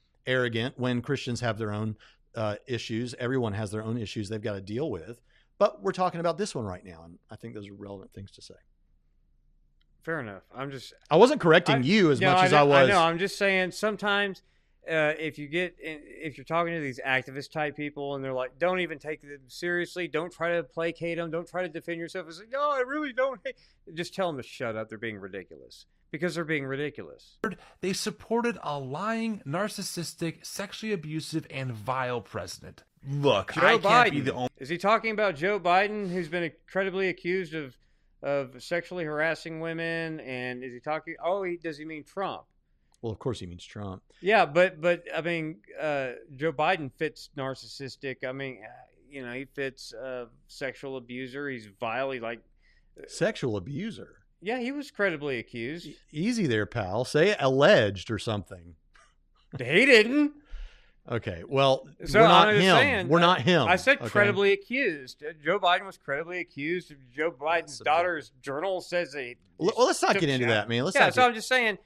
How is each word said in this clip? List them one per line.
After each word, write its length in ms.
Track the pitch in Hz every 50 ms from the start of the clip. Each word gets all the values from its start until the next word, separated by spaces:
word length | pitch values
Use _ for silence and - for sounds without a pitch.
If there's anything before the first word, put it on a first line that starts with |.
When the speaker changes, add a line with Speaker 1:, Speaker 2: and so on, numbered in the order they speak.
| _ _ _ _ _
Speaker 1:
arrogant 480 | 127 131 127 123 117 113 113 117 135 - -
when 240 | 120 127 123 120
Christians 380 | 113 - 139 123 - 127 120 101
have 160 | 110 117 107 107
their 120 | 113 104
own, 240 | 104 107 110 110 107 - - _ _ _ _ _ _
uh, 220 | 117 110 104 104 - -
issues. 480 | - 123 110 - - 117 110 123 120 - -
Everyone 320 | 123 120 135 131 120 107
has 180 | 98 107 110 95
their 140 | 104 107 110
own 140 | 110 117 123
issues 300 | 107 95 - 113 104 95
they've 120 | 110 107
gotta 200 | 104 113 104 95
deal 280 | 98 98 107 120 156 156
with. 300 | 104 85 80 101 120 - _ _ _ _ _ _ _ _
But 240 | 202 220 - - 196
we're 80 | 196
talking 260 | 180 180 185 175 170 170
about 180 | 170 170 160
this 160 | 160 208 - -
one 100 | 139 110
right 200 | 98 90 90 -
now, 180 | 95 87 82 82
and 120 | 85 90 - _ _
I 60 | 110
think 180 | - - 113 117
those 140 | 107 101 101
are 60 | 101
relevant 380 | 101 101 101 101 95 98 -
things 200 | _ 98 98 92
to 100 | - -
say. 120 | - - - _ _ _ _ _ _ _ _ _ _ _ _ _ _ _ _ _ _ _ _ _ _ _ _ _ _ _ _ _
Speaker 2:
Fair 180 | _ 165 165 156
enough. 220 | 123 107 98 92 - _ -
I'm 160 | 120 135 143
just 220 | 139 127 - - - _ _ _
Speaker 1:
I 60 | 147
wasn't 240 | 170 226 262 302 208
correcting 360 | - 170 156 180 170 - -
Speaker 2:
I, 40 | 135
Speaker 1:
you 300 | 123 147 208 226 185 156
as 100 | 139 117
Speaker 2:
no, 100 | 190 185
Speaker 1:
much 100 | 180 185
Speaker 2:
I 20 | 185
Speaker 1:
as 60 | 185
Speaker 2:
know, 60 | 180 147
Speaker 1:
I 40 | 143
was. 240 | 143 143 139 - -
Speaker 2:
I 20 |
know. 80 | 202 180
I'm 180 | 165 165 165 170
just 200 | 190 185 - -
saying 320 | 202 196 190 185 185 175
sometimes, 720 | 175 - 208 214 208 - 196 208 202 202 202 196 185 - _ _ _ _ _ _ _ _ _ -
uh, 240 | 160 156 151 151 156 156
if 200 | 160 156 147 151
you 100 | 147 143
get 280 | 151 175 180 170 175 _
in, 180 | - 160 156 147 -
if 320 | - - - 156 156 131
you're 80 | 143 131
talking 300 | - 160 170 175 170 170
to 60 | 165
these 200 | 147 135 120 131 -
activist 460 | 135 131 131 123 139 131 143 143 -
type 220 | - 160 151 147 147
people 400 | - 147 147 147 147 143 139 143
and 80 | 139
they're 120 | 135 135 131
like, 240 | 127 131 131 139 135
"Don't 220 | 165 180 185 185
even 180 | 175 156 160 135
take 240 | - 151 156 147
them 160 | - 143 143 139 131
seriously. 600 | 123 - - 175 175 175 175 170 156 - 180 175
Don't 240 | 156 139 151 170 175
try 260 | - - 165 175 170
to 60 | 170
placate 540 | 160 - _ 165 165 170 165 - 165 170 170
them. 140 | 165 170 165
Don't 180 | 151 170 175 -
try 140 | - 180
to 80 | 185 170
defend 300 | 151 165 - 170 170 165
yourself." 260 | 170 156 - 185 160 160
It's 100 | 160 170
like, 120 | 214 226
"No, 180 | 254 277 285 294
I 100 | 285 262
really 340 | 247 254 285 302 302 277 226
don't 260 | 247 262 269 254 196 _
hate." 100 | 269 247 - _ _ _ _ _ - 165
Just 200 | 160 175 - -
tell 120 | 190 190 175
them 60 | 151 127
to 40 | 113
shut 300 | - - - 135 117 107
up. 140 | 110 110 110
They're 80 | 113 104
being 200 | 117 113 107 98
ridiculous 680 | 98 95 95 95 87 - 82 69 64 58 - - - _ _ _ _ _
because 240 | - 143 165 175 156
they're 100 | 170 165
being 220 | 151 160 147 135
ridiculous. 720 | 131 135 135 147 143 - - 92 73 65 - - _ _ _ - 214 175 - - - _ _
Speaker 3:
They 140 | - 185 190
supported 640 | - - 220 - - - - 220 233 226 240 208 -
a 160 | - 151 147 143
lying, 640 | 135 127 135 156 196 220 226 226 226 226 214 202 -
narcissistic, 960 | 135 151 180 208 208 - - 180 - - 175 160 - - - 165 165 160 - -
sexually 480 | - - - 196 196 - - 220 220
abusive, 540 | 208 170 151 151 156 156 147 - 156 160 151 -
and 240 | - 135 135 127
vile 480 | 117 107 104 127 127 131 127 123 123 117
president. 640 | - - - 110 92 92 - - - - - - _ _ _ _ - 139
Look, 460 | 139 143 143 139 113 98 92 - -
Speaker 2:
Joe 60 | 165
Speaker 3:
I 180 | 170 156 - -
can't 40 |
Speaker 2:
Biden. 280 | - 196 220 247 240 202
Speaker 3:
be 80 | 147 147
the 140 | 127 131 -
only 140 | 123 123 127 - _
Speaker 2:
Is 100 | 139 131
he 80 | 175 165
talking 320 | - 196 226 214 220 226
about 220 | 214 208 214 196 165
Joe 240 | 135 165 196 208 196
Biden, 520 | 165 175 175 190 208 208 214 208 202 180
who's 180 | 175 185 170 151
been 140 | 165 175 170
incredibly 640 | 156 - _ _ _ - 185 196 190 175 190 190 185
accused 460 | 175 180 - 175 180 190 180 151 156
of, 220 | 160 147 127 117 _ _ _ _ _ _ _ _ _
of 400 | - 139 143 143 135 123 127 127
sexually 420 | - - 175 175 170 - 180 180 165
harassing 560 | 151 151 147 156 165 156 - - 165 160 160
women? 600 | 165 165 165 165 165 165 165 165 165 160 160 156
And 440 | 110 131 127 123 123 127 123 123 127
is 80 | 127
he 80 | 120 123
talking, 340 | - 147 156 156 - - 160 -
oh, 200 | 139 170 190 202
he, 160 | 190 180 175 170
does 180 | 165 165 147
he 80 | 143 151
mean 200 | 160 160 151 135
Trump? 400 | - _ 196 196 165 117 80 - _ _ _ _ _ _ _ _ _ _ _
Speaker 1:
Well, 100 | - 113
of 60 | 101 -
course 220 | - 135 107 -
he 60 | 95
means 160 | 87 87 85
Trump. 400 | - - - 107 104 98 92 98 _ _ _ _
Speaker 2:
Yeah, 240 | 165 190 220 208 175
but, 340 | 147 143 175 180 185 180 156
but 240 | 156 175 175 170 - - -
I 60 | 165
mean, 380 | 151 175 170 165 156 156 165 208 _ - - 143
uh, 340 | 151 156 147 139 131 127 117 - - - 139
Joe 160 | 127 147 165
Biden 400 | 143 143 151 170 196 165 147 127 -
fits 320 | _ 160 151 - - - - _
narcissistic. 880 | 143 131 135 131 - - 107 - - 139 127 - - - 135 127 - -
I 60 | 127
mean, 280 | 131 139 139 131 127 95 107
uh, 40 | 113 123 127 127 _ _ _ 90 127
you 120 | 143 139
know, 120 | 127 120 120
he 100 | 131 139
fits 480 | 135 _ 143 135 135 123 - - -
a 360 | 123 110 127 131 127 123 120 113 127 139 _ _
sexual 480 | - - 147 131 127 - - 135 131
abuser. 540 | 131 117 120 123 127 131 127 123 143 147 139
He's 160 | 131 117 107 104 98 _
vile. 320 | 120 113 113 127 139 135
He, 100 | 135 123
like, 200 | 113 113 120 113 _ _ _ _ _ _ _ _ _ _ _ - -
Speaker 1:
Sexual 520 | - - - - - 220 - 143 123 107 101
abuser? 640 | 85 - 143 160 202 226 160 - 98 - - _ _ _ _ _
Speaker 2:
Yeah, 180 | 170 202 240 262
he 120 | 233 247
was 180 | 277 294 277 -
credibly 480 | - - 202 190 160 143 147 143 131 117
accused. 480 | 110 - - 117 113 131 156 175 - 151
Speaker 1:
E-, 80 | - - _ _
easy 360 | - 151 180 233 247 226 185
there, 180 | 135 113 107 104
pal. 400 | - - 120 101 90 95 117 127
Say 320 | - - 147 170 208 208 -
alleged 720 | 139 135 131 135 143 180 214 147 113 101 98 92 - -
or 80 | 113 95
something. 580 | - 117 107 101 80 - 95 90 82 87 82 _ _ _ _ - _ _ _ _ _ _ _ _ _ _ - -
Speaker 2:
He 260 | 120 120 151 196 262
didn't. 480 | 277 247 214 214 233 269 294 294 294 - - _ _ - - - - - - _ _ _ _ _ -
Speaker 1:
Okay, 320 | 120 113 - 107 90 85 92
well, 400 | - 139 135 139 135 131 135 - - - _ -
Speaker 2:
So, 140 | - - 208
Speaker 1:
we're 80 | 220 214
not 200 | 175 185 - -
Speaker 2:
I'm 60 | 214
just 100 | - 180
Speaker 1:
him. 100 | 190 175
Speaker 2:
saying, 320 | 139 - 285 247 202 180 127
Speaker 1:
We're 100 | 156 170
Speaker 2:
uh, 40 |
Speaker 1:
not 180 | 170 175 185 151
him, 260 | 113 175 180 160 123 165
Speaker 2:
I 80 | 185
said 220 | 180 - 262 277 -
Speaker 1:
okay? 100 | - -
Speaker 2:
credibly 440 | - 208 202 202 202 190 202 196
accused. 680 | 196 196 196 - 240 269 277 202 160 143 131 123 - _
Uh, 100 | 147 156 165 156 143
Joe 140 | 156 185 208
Biden 260 | 190 175 180 190 196
was 140 | 190 - -
credibly 400 | _ - 139 147 165 170 180 180
accused. 560 | 165 - _ 143 143 156 175 180 - - 151 139 131 123 120
Joe 160 | 143 156 170
Biden's 60 | 165
Speaker 1:
That's 400 | 131 143 156 170 170 160 151 131
subjective. 80 | 117 -
Speaker 2:
daughter's 480 | 147 151 170 175 180 170 151 131 - _ 131
journal 400 | - 139 135 147 175 196 190 175
says 320 | 139 - 170 175 170 135
they 240 | 139 147 127 120 123 - _ _ _ -
Speaker 1:
L-, 100 | 156 202 -
well, 100 | 220 247
let's 140 | 349 320 -
not 120 | - -
Speaker 2:
took 80 | - 196
Speaker 1:
get 80 | 170 143
into 160 | 135 127 123
Speaker 2:
China. 80 | 117 110
Speaker 1:
that, 140 | 107 104 117
man. 120 | 117 120 131
Let's 100 | 180 -
Speaker 2:
Yeah, 80 | 285 226
Speaker 1:
not 80 | - -
Speaker 2:
so 60 | 247
Speaker 1:
get 80 | 254 240
Speaker 2:
I'm 60 | 226
just 140 | 220 - -
saying, 280 | 254 254 233 220 196 - _